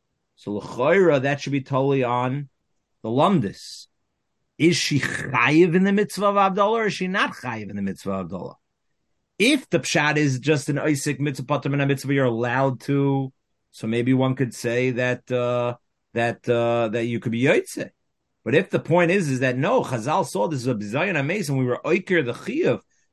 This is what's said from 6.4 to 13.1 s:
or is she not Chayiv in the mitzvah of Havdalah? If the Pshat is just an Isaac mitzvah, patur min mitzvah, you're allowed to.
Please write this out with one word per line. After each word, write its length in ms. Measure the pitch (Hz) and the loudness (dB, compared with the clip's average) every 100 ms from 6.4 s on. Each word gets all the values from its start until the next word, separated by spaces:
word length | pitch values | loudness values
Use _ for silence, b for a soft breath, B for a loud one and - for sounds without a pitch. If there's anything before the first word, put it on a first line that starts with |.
| 196 185 202 | 2 2 2
or 160 | 226 214 | 2 -2
is 80 | |
she 140 | 143 185 | -2 -4
not 260 | 196 262 | -2 -4
Chayiv 340 | - 127 110 101 | -4 -10 -10 -8
in 80 | 101 | -6
the 60 | |
mitzvah 280 | 98 87 101 | -6 -6 -6
of 180 | 95 87 | -6 -6
Havdalah? 260 | 90 - - _ _ _ _ _ _ _ - | -10 -12 -14 _ _ _ _ _ _ _ 0
If 300 | 233 294 - | 2 2 0
the 120 | 160 | -4
Pshat 360 | - 160 147 151 | 0 0 2 2
is 220 | 147 127 | 2 0
just 320 | 135 151 143 | 0 0 0
an 80 | 143 | -2
Isaac 420 | 143 143 147 135 | 0 -2 -2 -2
mitzvah, 240 | 147 135 | -4 -4
patur 260 | 131 143 147 | -4 -2 -2
min 160 | 143 139 | 0 0
mitzvah, 280 | 135 135 | 0 0
you're 100 | 139 | 2
allowed 560 | 127 113 120 127 135 123 | 2 0 0 2 0 -2
to. 520 | - 143 139 | -2 0 2